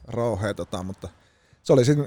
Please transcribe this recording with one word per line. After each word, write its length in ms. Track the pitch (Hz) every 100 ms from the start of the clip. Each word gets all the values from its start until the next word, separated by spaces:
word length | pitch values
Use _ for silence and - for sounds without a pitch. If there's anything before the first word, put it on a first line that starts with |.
| -
rouhea, 460 | 120 117 101 104
tota, 300 | 101 87 98
mutta 260 | 92 98 - - _ _ _ _
se 100 | -
oli 120 | 143 120
sen, 200 | 147